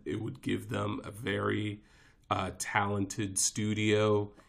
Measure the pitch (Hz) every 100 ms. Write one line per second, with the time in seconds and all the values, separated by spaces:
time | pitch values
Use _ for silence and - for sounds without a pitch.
0 | - - - 135 - 101 101 98 104 -
1 | - 101 98 104 104 104 104 104 - -
2 | - _ - 98 92 87 - 107 101 101
3 | 95 - 101 95 - - 107 107 107 104
4 | 107 104 104 -